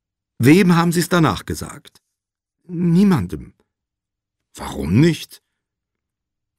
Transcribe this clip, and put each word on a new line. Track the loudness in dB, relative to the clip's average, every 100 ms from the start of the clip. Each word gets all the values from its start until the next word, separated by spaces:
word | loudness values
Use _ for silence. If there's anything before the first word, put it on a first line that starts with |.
| _ _ _ 0
Wem | 4 4 4 2
haben | 0
Sie's | -2 -2
danach | 0 0 -2 -8
gesagt? | -12 -14 -18 -20 _ _ _ _ _ _ _
Niemandem. | -12 -4 0 2 2 2 -4 -10 -14 _ _ _ _ _ _ _ _ _ _
Warum | -18 -14 -8 -2 2
nicht? | 2 0 -10 -20 _ _ _ _ _ _ _ _ _ _ _